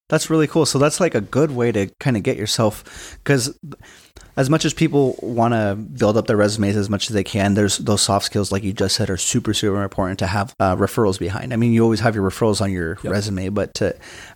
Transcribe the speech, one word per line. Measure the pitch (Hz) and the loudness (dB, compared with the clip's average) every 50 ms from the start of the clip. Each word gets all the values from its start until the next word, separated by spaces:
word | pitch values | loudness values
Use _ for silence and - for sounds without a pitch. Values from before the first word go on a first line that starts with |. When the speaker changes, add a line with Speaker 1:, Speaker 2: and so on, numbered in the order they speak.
| _ - | _ -2
Speaker 1:
That's | 160 156 - - | -2 -2 0 0
really | 160 160 151 | 2 2 2
cool. | 139 - 165 147 | 2 2 2 2
So | - - 139 | 2 2 2
that's, | 143 151 - - | 2 2 2 2
like, | 185 160 - | 0 0 0
a | 117 | -2
good | 101 - - 127 156 156 | -4 0 0 0 2 2
way | 135 120 120 120 | 0 0 0 0
to | 107 104 98 87 _ - | 2 0 -2 -2 _ -4
kinda | - 143 123 101 | -2 0 0 0
get | - 127 127 | 0 -2 -2
yourself, | - 104 - - - 113 107 - - - - - - - - - - - | -2 -2 -4 0 2 2 2 0 -2 -16 -18 -18 -18 -18 -18 -18 -10 0
'cause | - 143 135 120 143 - _ - 143 - _ - - - - - - _ - - - - | 2 2 2 2 -2 -8 _ -16 -18 -18 _ -20 -20 -20 -20 -20 -20 _ -20 -20 -10 -2
as | 139 135 131 | -2 2 2
much | 160 156 - | 2 2 2
as | 151 | 0
people | - - 160 147 139 143 139 127 - - | 0 0 0 2 4 2 2 2 0 -4
wanna | - 107 123 117 113 120 117 113 107 101 98 | -8 -6 0 2 2 2 2 2 2 0 -2
build | 104 110 - 143 123 117 104 107 | -4 -6 -10 -4 0 2 2 2
up | 113 101 - | 2 2 2
their | 113 | 2
resumes | 104 104 104 104 113 101 101 101 | 4 4 2 2 0 0 0 0
as | 107 98 98 | 0 0 -2
much | 104 95 - - | -2 -2 -2 -2
as | 107 | -2
they | 101 95 | -2 -2
can, | - - 101 98 101 98 | -2 -2 0 2 2 4
there's | 107 104 98 - - | 4 2 2 0 -2
those | 143 123 104 98 | 0 0 0 2
soft | - - 98 101 - | 2 2 2 0 0
skills, | - - 110 98 - | -2 -2 -2 -2 -2
like | 98 98 | -2 -4
you | 110 95 | -4 -4
just | 98 - 98 95 - | -4 -2 -2 -2 0
said, | - 104 95 | -2 -2 -2
are | 95 90 | -2 -4
super, | - - - 120 - 107 | -4 -2 -2 -2 -2 -2
super | 104 - 110 104 98 101 | -2 0 0 0 0 0
important | 98 98 - - 95 90 98 - | -2 -4 -4 -4 -4 -4 -2 -4
to | 98 87 | -4 -2
have, | 95 104 98 127 - - | -2 -2 -4 -4 -2 0
uh, | 98 95 92 | 2 2 2
referrals | 87 98 - - 127 113 98 92 - | 2 0 0 2 2 2 2 0 -2
behind. | - 95 95 - - 127 | -4 -6 -6 -6 -8 -4
I | 123 | -2
mean, | 113 120 120 | 0 2 4
you | 113 113 | 4 6
always | 113 113 110 98 | 6 4 4 2
have | 107 117 110 | 0 0 0
your | 107 98 95 | 2 0 -2
referrals | - - 117 110 101 95 | 0 0 0 0 2 0
on | 101 98 | 0 -2
your | 95 90 85 80 87 - | -2 -2 -4 -4 -6 -8
Speaker 2:
Yep. | - 101 | -6 -4
Speaker 1:
resume, | 90 104 101 107 98 92 95 95 | -4 -2 -2 -2 -4 -4 -4 -4
but | 101 101 95 - - | -2 -2 -2 -2 -2
to, | - 110 87 - - - - - - - - - | -2 -2 -2 -2 -4 -14 -20 -20 -20 -20 -12 -2